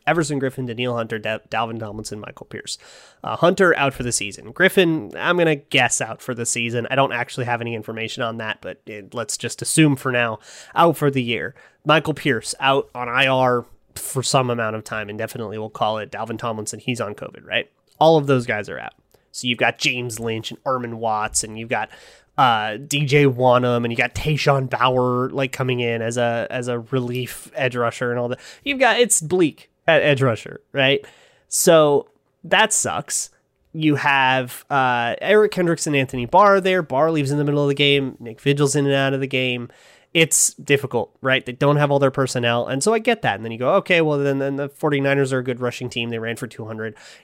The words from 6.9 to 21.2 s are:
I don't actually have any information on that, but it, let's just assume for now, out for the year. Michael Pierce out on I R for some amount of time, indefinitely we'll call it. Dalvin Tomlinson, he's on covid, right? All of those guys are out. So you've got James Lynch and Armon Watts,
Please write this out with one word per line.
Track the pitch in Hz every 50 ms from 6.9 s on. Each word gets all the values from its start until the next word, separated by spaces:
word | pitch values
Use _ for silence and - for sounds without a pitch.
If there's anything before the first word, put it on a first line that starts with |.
I | 131
don't | 135 135 - 120
actually | 120 120 - - 131 120
have | 120 120 117
any | 120 117 117
information | 110 107 - 113 113 113 110 - 123
on | 120 113 113
that, | 117 110 107 - -
but | - - - - _
it, | - 107 104 98 92 -
let's | 120 110 - -
just | - - 110 - -
assume | 123 - - 156 156 147 135
for | - - 131
now, | 123 120 120 113 110 - - - - - - - -
out | 113 165 170 147
for | - 147 143
the | 131 131 120
year. | 120 117 85 78 - - - - _ _ _ _
Michael | 156 160 160 - 156 143
Pierce | - - 147 123 147 - - - -
out | 131 135 139 139 147 - -
on | 123 123 120
I | 120 131 135
R | 131 131 131 131 123 123 120 120 - - _ _ _ _
for | - - - - 131 120
some | - - 135 127 123
amount | 120 117 113 107 110
of | 110 -
time, | - 117 107 104
indefinitely | 104 107 107 110 110 - 117 110 98 107
we'll | 110 107 113
call | - - 117 107 110 110
it. | 104 -
Dalvin | - 101 113 113 117 110
Tomlinson, | 123 117 110 110 107 - - 107
he's | - - 123 113
on | 107 101 104
covid, | - - - - - -
right? | 76 92 - - - _ _ _ _ _ _
All | 151 160 165
of | 156 143
those | 139 135 127 120
guys | 120 110 104 101
are | 95 82 60
out. | 57 55 - _ _ _ _ _ _ _
So | - - 123
you've | 123 120 -
got | 123 117 117
James | - - 143 127 123 123 120 113 113
Lynch | 113 113 113 110 - -
and | 120 - _
Armon | 139 131 127 120 117 117
Watts, | 113 117 110 107 107